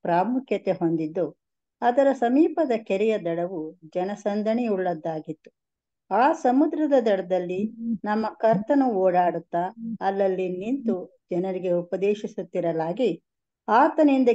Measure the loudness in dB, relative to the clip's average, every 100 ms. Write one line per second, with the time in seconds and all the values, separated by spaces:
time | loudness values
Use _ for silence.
0 | -2 0 0 -4 -4 -4 -2 -2 0 0
1 | -2 -2 -4 -6 _ _ _ _ 0 4
2 | 2 2 2 4 2 2 0 0 -2 0
3 | 2 0 -2 -2 -4 -6 -10 -12 -8 -6
4 | -4 -4 -4 -2 0 0 0 0 -2 -4
5 | -6 -8 -10 -14 -18 _ _ _ _ _
6 | _ 2 2 2 2 2 2 0 2 2
7 | 2 0 0 -2 -2 -4 -6 -6 -8 -6
8 | -2 -2 -4 0 2 2 2 2 4 2
9 | 2 4 2 0 -4 -4 -4 -8 -10 -4
10 | -2 0 0 0 -4 -4 -4 -4 -2 -4
11 | -6 _ _ -4 -4 -4 -2 -2 -2 -2
12 | 0 -2 -6 -10 -8 -4 -2 -2 -4 -2
13 | -2 -2 _ _ _ _ 0 4 4 4
14 | 4 4 2